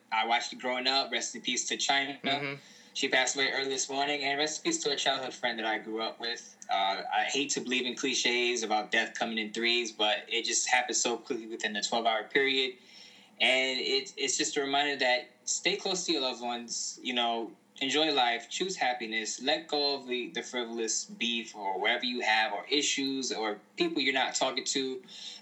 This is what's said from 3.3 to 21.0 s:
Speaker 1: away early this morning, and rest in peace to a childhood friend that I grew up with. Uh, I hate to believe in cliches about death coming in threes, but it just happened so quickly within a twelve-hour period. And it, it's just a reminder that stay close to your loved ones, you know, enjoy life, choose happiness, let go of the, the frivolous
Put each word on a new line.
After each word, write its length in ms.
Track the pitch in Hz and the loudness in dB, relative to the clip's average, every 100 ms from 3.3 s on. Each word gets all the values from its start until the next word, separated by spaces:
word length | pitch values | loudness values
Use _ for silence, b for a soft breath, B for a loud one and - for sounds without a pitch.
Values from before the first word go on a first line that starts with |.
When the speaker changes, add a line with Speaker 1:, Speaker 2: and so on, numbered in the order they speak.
| 139 | 2
Speaker 1:
away 140 | 131 | 0
early 140 | 127 135 | 0 -2
this 200 | 131 131 | -2 -2
morning, 360 | 135 143 147 | 0 0 0
and 140 | 139 139 | 0 0
rest 260 | 151 - | 0 0
in 60 | 175 | 0
peace 120 | 160 | 0
to 80 | 147 | 0
a 60 | 139 | 0
childhood 380 | 143 135 127 | 2 0 -2
friend 240 | - 123 113 | -2 -2 0
that 80 | 113 | -2
I 120 | 110 | -2
grew 240 | 107 110 | -2 -4
up 180 | 110 - | -4 -4
with. 360 | 117 113 - - - | -6 -6 -10 -12 0
Uh, 320 | 98 95 98 90 101 | 2 2 0 0 0
I 80 | - | 2
hate 220 | 139 139 | 0 0
to 100 | - | -2
believe 260 | 113 127 123 | 0 0 0
in 80 | |
cliches 680 | 113 139 120 127 120 120 120 | -2 0 2 2 2 2 0
about 280 | 110 107 104 | 0 0 2
death 260 | 110 110 - | 2 2 0
coming 220 | 117 110 | -2 -2
in 140 | 107 | -2
threes, 400 | 113 117 120 113 | 0 2 2 0
but 320 | 107 107 104 - | 0 2 0 0
it 180 | 113 | -2
just 240 | 113 113 - | 0 0 4
happened 280 | 127 123 113 | 2 2 2
so 200 | 127 113 | 0 0
quickly 300 | - 120 113 | -2 -6 -6
within 300 | 113 113 104 | -4 -4 -2
a 60 | |
twelve-hour 420 | - 120 113 110 107 | 0 2 2 2 2
period. 400 | 143 135 131 131 B B B B B B - | 2 4 2 0 B B B B B B 0
And 380 | 117 131 131 131 | 4 4 2 0
it, 340 | - 135 - - | 0 0 -2 -4
it's 200 | 135 - | 0 0
just 200 | 147 151 | 0 0
a 60 | |
reminder 340 | 139 139 143 135 | 2 2 2 2
that 340 | 127 123 - - | 2 2 0 -8
stay 320 | - - 175 202 | -4 -2 0 0
close 300 | 196 180 - | 0 -2 0
to 60 | |
your 100 | 156 | 0
loved 200 | 131 117 | 0 -2
ones, 560 | 120 120 117 - - - | -4 -4 -6 -6 -6 -6
you 120 | 127 | -4
know, 360 | 123 117 117 104 - _ - | 0 2 0 -2 -10 _ -6
enjoy 320 | 135 143 156 | 0 2 4
life, 360 | 139 120 117 - | 4 4 2 -4
choose 280 | - 185 - | -4 -4 0
happiness, 680 | 131 123 113 110 107 - | 0 0 -4 -4 -4 -2
let 240 | 127 160 160 | 0 0 0
go 300 | 147 143 135 | 0 0 -2
of 100 | 127 | -2
the, 240 | 123 120 | -4 -4
the 100 | 120 | -6
frivolous 640 | 117 123 117 117 110 - | -6 -4 -4 -2 -2 -2